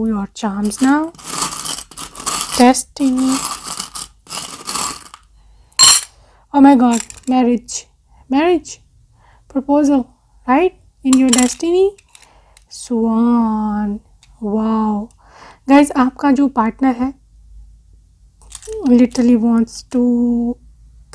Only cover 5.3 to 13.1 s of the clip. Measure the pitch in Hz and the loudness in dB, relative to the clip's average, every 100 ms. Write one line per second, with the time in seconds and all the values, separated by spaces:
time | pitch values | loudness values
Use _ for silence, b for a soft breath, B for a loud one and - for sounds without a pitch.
5.3 | _ _ - _ - - - - _ _ | _ _ -20 _ 0 2 2 -2 _ _
6.3 | _ _ 285 277 269 240 226 - - - | _ _ 6 6 6 4 0 -6 -12 -4
7.3 | 254 240 233 - - - _ _ _ - | 0 0 0 -4 -14 -16 _ _ _ -4
8.3 | 269 339 339 - - _ _ _ _ _ | 0 2 0 -4 -18 _ _ _ _ _
9.3 | _ - 269 277 285 285 277 240 _ _ | _ -10 -6 0 2 2 2 -2 _ _
10.3 | _ - 269 359 - _ _ 269 262 262 | _ 0 2 2 -2 _ _ 0 2 2
11.3 | 240 247 - 330 359 392 403 _ b b | 0 -6 -4 -2 0 0 -2 _ b b
12.3 | b b b _ - - 233 226 | b b b _ -18 -6 -2 0